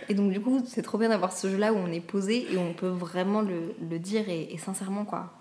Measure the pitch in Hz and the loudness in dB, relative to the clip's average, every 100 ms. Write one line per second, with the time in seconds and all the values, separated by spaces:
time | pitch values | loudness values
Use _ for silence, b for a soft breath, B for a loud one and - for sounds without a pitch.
0 | - 202 202 190 233 262 247 - - 208 | 0 4 4 2 2 2 2 -4 -2 2
1 | 226 208 185 - 190 190 214 208 180 165 | 4 4 0 0 0 2 4 2 0 -4
2 | 170 202 190 240 247 185 175 170 185 180 | -2 -2 2 0 2 0 0 -2 -2 -2
3 | 170 180 190 214 208 175 165 - 165 165 | -2 0 2 2 2 0 -4 -6 -6 -4
4 | 180 220 202 165 151 165 - 190 190 202 | -2 -2 0 -2 -4 -8 -6 -6 -4 -4
5 | 208 - 180 - | -4 -6 -8 -16